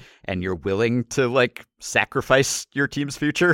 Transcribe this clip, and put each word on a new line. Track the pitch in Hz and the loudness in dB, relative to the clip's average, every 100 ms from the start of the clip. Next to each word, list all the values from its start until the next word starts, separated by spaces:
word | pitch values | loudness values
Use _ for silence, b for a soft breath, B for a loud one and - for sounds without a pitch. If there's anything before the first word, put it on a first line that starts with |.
| b b - | b b -8
and | 92 | -4
you're | 92 87 | -4 -4
willing | 98 98 117 123 117 | -2 0 2 0 -2
to, | - 123 | -2 0
like, | 127 123 - - _ | 2 0 -2 -20 _
sacrifice | - 113 107 135 - 131 135 - - | -4 -2 0 -2 2 2 2 -2 -6
your | 135 143 | -4 -2
team's | 143 143 - | -2 -6 -4
future | 147 - 175 | -4 2 2